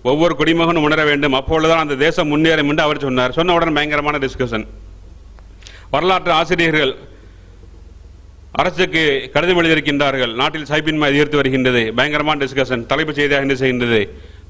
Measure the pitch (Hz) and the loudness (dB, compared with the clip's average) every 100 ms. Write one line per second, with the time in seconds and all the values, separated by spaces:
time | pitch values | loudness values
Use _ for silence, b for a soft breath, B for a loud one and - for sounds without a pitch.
0 | 123 147 170 147 156 165 165 170 147 156 | -2 2 2 2 0 2 2 2 2 2
1 | 151 143 147 131 135 160 160 165 151 135 | 2 2 2 0 0 0 2 2 0 0
2 | 151 160 151 147 160 160 143 156 151 147 | 0 0 0 2 2 2 2 0 0 0
3 | 139 127 127 156 175 170 165 147 151 147 | -2 0 0 0 2 2 2 0 0 0
4 | 147 147 131 - 123 110 110 - - - | 0 -2 -4 -4 -4 -4 -8 -14 -20 -20
5 | - - - - - B B B B 139 | -20 -20 -20 -20 -20 B B B B -2
6 | 175 185 165 160 160 175 165 156 135 131 | 0 0 2 0 0 0 2 2 0 -4
7 | - b b b b b - - - - | -14 b b b b b -20 -20 -20 -20
8 | - - - - - 135 165 180 185 160 | -20 -20 -20 -20 -6 -2 0 0 0 0
9 | 156 135 123 143 170 180 165 156 143 143 | 0 0 -2 -2 2 2 2 2 0 0
10 | 143 135 123 113 147 156 139 151 156 156 | 0 0 -2 -2 -2 -4 -4 -2 -2 0
11 | 147 139 147 147 135 131 127 123 113 113 | 2 2 2 2 2 2 2 2 0 0
12 | 143 147 151 147 139 131 127 127 117 139 | 0 0 -2 -2 -2 -2 -2 -4 -2 -2
13 | 156 143 147 139 135 131 131 123 120 113 | -2 -2 0 0 0 0 0 0 0 0
14 | 98 B B B | 0 B B B